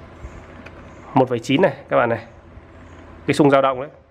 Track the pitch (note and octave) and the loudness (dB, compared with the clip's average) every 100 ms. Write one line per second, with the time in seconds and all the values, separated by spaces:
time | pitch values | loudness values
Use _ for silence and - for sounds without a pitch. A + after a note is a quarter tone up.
0 | - - - - - - - - - - | -20 -20 -20 -20 -20 -20 -20 -20 -20 -20
1 | - C3 B2+ A#2+ - C3 D#3 - - C#3 | -4 0 2 0 0 0 0 -2 -4 0
2 | A#2+ A2 - - - - - - - - | 0 -2 -8 -20 -20 -20 -20 -20 -20 -20
3 | - - - C#3+ C#3+ C#3 C3+ B2+ D3 - | -20 -12 -4 0 4 4 2 -2 -10 -16
4 | _ | _